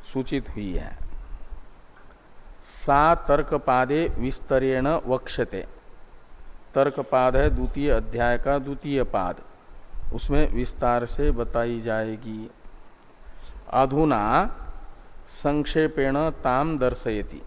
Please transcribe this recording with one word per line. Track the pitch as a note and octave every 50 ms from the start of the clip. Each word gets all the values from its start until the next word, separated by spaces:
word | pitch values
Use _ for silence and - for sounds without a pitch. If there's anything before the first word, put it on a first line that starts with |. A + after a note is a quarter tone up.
| - -
सूचित | - C3+ B2+ - C3 C3+ - -
हुई | - A2 G#2 F#2+
है। | F2+ - - - - - - - - - - - - - - - - - - - - - - - - - - - - - - - - - - - - -
सा | - - - - - - C#3 C#3+ D3+ D#3+ E3+
तर्कपादे | - - - C#3+ D3+ C#3+ - D#3 C#3+ - - B2+ B2+ B2+ B2+ C#3+ D#3 E3+ D#3 - -
विस्तरेण | B2 C3 B2+ - - - C#3 C3 C3+ C3+ C3 C3 C3 C#3+
वक्ष्यते। | E3 - - B2 C3 C3 - - - - A#2+ - - F#2+ - - - - - - - - - - - - - - - - - - - - - - -
तर्कपाद | C3+ C3+ C#3+ C3+ - C3+ - - C3 B2+ B2+ B2+
है | C3 C#3+ D3+
द्वितीय | B2+ B2 B2 A#2 - C#3 C#3+ D3
अध्याय | C#3+ A2 A2 - - A#2 A#2+ A#2+ A#2+ A#2
का | - C#3 C#3 C#3+
द्वितीय | C3 C#3 C#3 - - D3 C#3 C3+ A#2+
पाद, | - - G2+ F#2 F2+ F2+ - - - - - - - - - - - - - - - -
उसमें | A#2 - - C#3+ D3 D#3 D#3+
विस्तार | - A#2 B2+ - - - C3 B2 A#2+ A#2+ A#2+
से | A#2+ - - C#3+ D3
बताई | C3 A#2 A#2+ - - A#2+ A#2 A#2+ A#2+ A2+
जाएगी। | A2 A#2 A2 A2 A2 A2 A2 G#2+ - A2 G#2+ G#2+ A2 A2 - - - - - - - - - - - - - - - - - - - - - - - -
अधुना | - B2 C3+ C3+ C3+ D3 D#3+ D3+ C3 G#2+ G#2 A2 B2 D#3 F#3+ A#3 - - - - - - - - - - - - - - - -
संक्षेपेण | - - - C#3+ D3 D3+ C#3+ - - D#3+ D#3 D3+ D#3 D3 C3+ C3+ C3+ C#3+ D#3 D#3+
ताम | D3+ - - C3+ B2 C3 D3 E3 D#3+ C#3
दर्शयति। | B2+ B2 A#2+ - - A#2+ A2 G#2 G2 - - - -